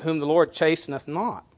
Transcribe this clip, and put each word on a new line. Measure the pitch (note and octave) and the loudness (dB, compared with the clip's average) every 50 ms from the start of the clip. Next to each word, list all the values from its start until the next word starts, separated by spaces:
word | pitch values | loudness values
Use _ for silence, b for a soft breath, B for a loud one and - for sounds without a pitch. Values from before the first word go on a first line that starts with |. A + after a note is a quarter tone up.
| - | -4
whom | D#3+ D#3+ D#3 | -2 -2 0
the | C#3+ | 0
Lord | D3 D#3 F3 D#3+ - | 2 4 4 4 2
chasteneth | - - E3 D#3 D#3 - - - C#3 C3+ - | 2 0 2 2 2 0 -2 -6 -8 -10 -8
not? | C#3+ D3+ F3 A3 A#3+ G#2 F2 - _ _ | -8 -6 -4 -4 -6 -6 -10 -14 _ _